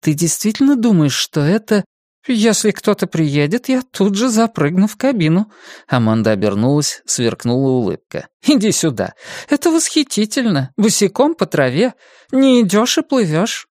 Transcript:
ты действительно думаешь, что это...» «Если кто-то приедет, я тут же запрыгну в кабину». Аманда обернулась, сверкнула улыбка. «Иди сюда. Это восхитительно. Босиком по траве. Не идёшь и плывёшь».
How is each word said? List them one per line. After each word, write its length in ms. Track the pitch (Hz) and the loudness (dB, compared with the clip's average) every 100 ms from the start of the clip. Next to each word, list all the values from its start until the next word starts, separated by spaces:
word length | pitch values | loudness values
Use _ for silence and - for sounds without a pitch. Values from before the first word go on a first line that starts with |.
ты 140 | - | -2
действительно 600 | 151 170 - 214 220 277 285 | -2 -2 -2 -4 0 2 2
думаешь, 380 | 226 190 147 | 2 2 2
что 260 | - - 160 | -2 -4 -2
это...» 440 | 147 214 214 208 - _ _ _ - | 0 0 0 -2 -2 _ _ _ -4
«Если 440 | 240 220 208 214 | 0 2 2 -2
кто-то 340 | - - 202 185 | -2 -2 -2 -2
приедет, 640 | 165 156 143 147 226 - | 0 0 0 0 -2 -2
я 120 | 254 | -4
тут 320 | 254 - 202 | -4 -2 0
же 140 | 196 254 | 0 0
запрыгну 580 | 220 220 - 143 180 208 | 0 0 0 -2 2 0
в 100 | - | 0
кабину». 540 | 262 240 156 170 214 - - - _ | -2 0 2 2 0 -10 -20 -20 _
Аманда 460 | 127 110 113 110 | 0 2 2 2
обернулась, 720 | 107 104 101 117 147 143 - - | 0 0 0 2 0 -2 -8 -8
сверкнула 640 | - 120 - 120 123 135 | -2 -2 -2 -4 0 0
улыбка. 580 | 127 104 82 _ - - _ - | 0 -2 -6 _ -14 -14 _ 0
«Иди 240 | 285 208 | 2 2
сюда. 440 | - 165 117 95 - - - - | 0 -2 -2 -6 -8 -18 -18 -4
Это 220 | 285 349 | -2 0
восхитительно. 1040 | 320 - 311 285 - 214 277 233 151 131 - | 0 0 -2 -2 -2 -2 -2 -2 -2 -4 0
Босиком 580 | 214 - 202 - 285 | 0 2 -2 2 0
по 120 | 339 185 | 0 -2
траве. 480 | - 131 131 247 - _ - _ | 0 0 0 -2 -4 _ -20 _
Не 300 | 262 269 247 | 2 4 4
идёшь 380 | 208 196 240 - | 2 0 0 -2
и 40 | |
плывёшь». 640 | - 269 190 156 190 - - | -2 -2 0 0 -2 -6 -14